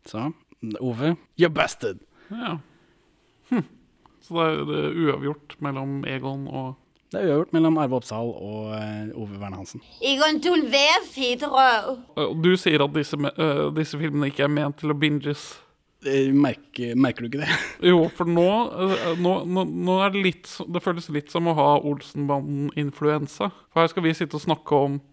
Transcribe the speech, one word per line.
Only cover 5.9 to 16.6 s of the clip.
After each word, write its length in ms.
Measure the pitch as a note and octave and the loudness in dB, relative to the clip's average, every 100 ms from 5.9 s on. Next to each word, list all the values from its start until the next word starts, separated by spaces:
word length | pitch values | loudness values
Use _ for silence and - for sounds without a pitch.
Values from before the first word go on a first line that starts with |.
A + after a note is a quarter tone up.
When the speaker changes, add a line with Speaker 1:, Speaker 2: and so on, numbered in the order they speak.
| C#3 | -6
Speaker 2:
Egon 440 | - C3 C3+ C#3 C#3 | -6 -6 -6 -8 -8
og 260 | C3+ C3 C3 _ _ _ | -8 -10 -12 _ _ _
Speaker 1:
Det 80 | F#3+ | -2
er 60 | F#3+ | 2
uavgjort 220 | D3 F3 | 2 2
mellom 240 | E3 D#3+ D#3+ | 4 4 4
Arve 180 | C#3+ B2+ | 2 0
Oppsal 320 | - A2 A#2 | -2 -6 -6
og, 460 | - G2+ G#2+ G#2+ | -6 -10 -10 -8
eh, 340 | G#2+ G#2+ G#2+ G#2+ | -8 -6 -8 -10
Ove 240 | - G#2+ G2 | -10 -10 -8
Werner 180 | G2+ F#2 | -10 -10
Hansen. 240 | G2 A2+ - - | -12 -16 -20 -6
Speaker 3:
Egon, 360 | B3+ C4+ D4+ D4+ | -2 2 2 2
du 120 | E4 | 2
er 60 | F4 | 2
en 100 | C4 | 2
vær 380 | C#4 C#4+ F4 - | 4 4 4 0
feterøv. 920 | - B3+ B3 D4 C4+ C4 A3+ G3 B3+ - - | -4 -4 -2 0 4 6 4 -2 -8 -8 -4
Speaker 2:
Eh, 80 | C#3+ | -4
og 160 | D#3+ | 2
du 80 | E3+ F#3 | 4 4
sier 260 | F3+ D3+ | 4 2
at 100 | C#3+ | 2
disse 240 | D3+ C#3+ D3 | 0 -4 -2
me-, 160 | C#3+ | -4
eh, 380 | - D#3+ C#3+ D3 | 0 0 2 0
disse 240 | D3+ D#3 D3 | -2 -4 -4
filmene 320 | D#3+ D3 C#3+ | -4 -2 -2
ikke 160 | C#3 | 0
er 80 | C#3+ | 0
ment 240 | D3 D3 C#3+ | 2 -2 -4
til 140 | D3+ | -4
å 60 | D3 | 0
binges. 480 | D3+ D3 C#3+ D3 - - _ _ _ _ | 2 0 -2 -6 -8 -18 _ _ _ _
Speaker 1:
Eh, 260 | C#3 C3+ C3+ | -2 2 4
merker, 600 | C#3 C#3+ A#2 | 6 4 2